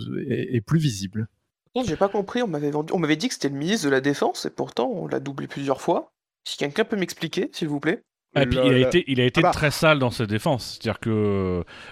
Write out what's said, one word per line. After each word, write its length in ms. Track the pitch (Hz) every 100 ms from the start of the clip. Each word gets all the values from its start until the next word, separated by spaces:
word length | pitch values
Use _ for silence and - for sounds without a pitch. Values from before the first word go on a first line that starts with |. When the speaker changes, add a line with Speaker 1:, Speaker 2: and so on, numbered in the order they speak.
| 123 104 135
Speaker 1:
est, 260 | 113 - 123
est 40 |
plus 180 | - 160
visible. 500 | 151 98 98 107 113 _ _ _ _
Speaker 2:
Par 60 | 247
contre, 60 | 233
j'ai 60 | 151
pas 120 | 196
compris, 340 | 208 196 247
on 60 | 240
m'avait 220 | 147 147
vendu, 220 | 147 156
on 60 | 185
m'avait 180 | 151 156
dit 120 | 240
que 60 |
c'était 140 | - 143
le 80 | 139
ministre 300 | 160 220 147
de 40 |
la 100 | 135
Défense, 440 | 139 143 247 -
et 60 | -
pourtant, 400 | - 135 - 262
on 140 | 190 156
l'a 140 | 135
doublé 260 | 139 139 139
plusieurs 340 | - 139 131
fois. 320 | - 185 - _ _ _ -
Si 100 | -
quelqu'un 260 | 147 147
peut 120 | 214 208
m'expliquer, 520 | 170 - 160 - 254
s'il 160 | - 160
vous 120 | 147
plaît ? 220 | 151 208 _ _ _
Speaker 3:
Et 120 | 143 131
puis, 100 | 127
Speaker 4:
Le, 80 |
Speaker 3:
il 40 | 131
a 20 |
Speaker 4:
le 80 | 127 127
Speaker 3:
été, 180 | 175 -
il 120 | 127
a 40 | 123
été 140 | 165
Speaker 4:
Ah 80 | 175
bah. 20 |
Speaker 3:
très 200 | 143 151
sale 280 | - 160 147
dans 120 | 127
ses 160 | - 110
défenses. 520 | 107 175 127 - -
C'est-à-dire 200 | 117 101
que, 640 | 113 107 104 98 92 90 82 - -